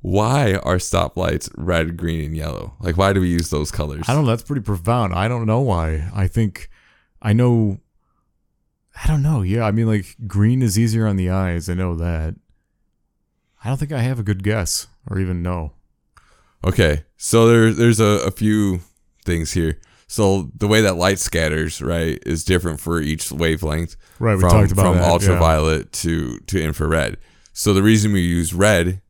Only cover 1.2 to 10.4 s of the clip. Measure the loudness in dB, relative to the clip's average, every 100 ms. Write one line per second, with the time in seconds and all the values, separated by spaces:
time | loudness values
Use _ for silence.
1.2 | -2 -2 -6 -10 -2 -2 -2 -4 -6 -4
2.2 | -6 -6 -6 -8 -12 -8 -4 2 2 4
3.2 | 2 0 0 -2 -4 -4 -6 -6 -2 0
4.2 | 2 0 -4 -6 -4 -4 -2 0 0 0
5.2 | -2 -2 0 0 0 0 0 -2 -4 -2
6.2 | -2 0 -2 -2 -18 -20 _ _ _ _
7.2 | 0 2 4 4 0 -2 _ _ _ _
8.2 | _ _ _ _ _ _ _ -4 0 2
9.2 | 2 0 0 0 0 0 2 0 -2 -12
10.2 | -6 2